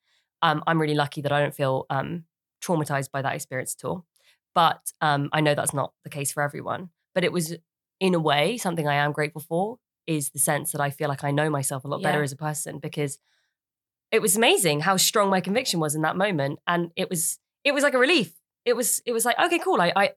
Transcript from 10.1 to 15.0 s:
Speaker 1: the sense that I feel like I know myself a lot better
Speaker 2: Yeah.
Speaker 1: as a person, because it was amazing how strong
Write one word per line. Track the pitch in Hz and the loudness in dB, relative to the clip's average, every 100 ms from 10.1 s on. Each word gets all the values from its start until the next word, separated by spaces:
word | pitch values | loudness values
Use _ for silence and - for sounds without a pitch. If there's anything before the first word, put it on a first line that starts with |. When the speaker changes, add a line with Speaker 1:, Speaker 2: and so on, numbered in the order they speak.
| 151 139 | -4 -4
Speaker 1:
the | 143 | -2
sense | 160 147 147 | 0 0 -2
that | 147 | -4
I | 143 | -4
feel | - 151 | -2 -4
like | 139 | -4
I | 143 | -2
know | 143 156 | 0 0
myself | 143 131 139 | 0 -4 -6
a | 139 | -6
lot | 139 | -4
better | 156 147 | 0 0
Speaker 2:
Yeah. | |
Speaker 1:
as | 143 | -2
a | 135 | -4
person, | 151 147 - 147 | -6 -6 -8 -10
because | 160 156 143 - _ _ _ _ _ _ _ _ _ | -8 -6 -6 -6 _ _ _ _ _ _ _ _ _
it | 220 | 0
was | 208 214 | 2 4
amazing | 247 381 165 147 | 4 4 4 2
how | 180 | 2
strong | 190 | 2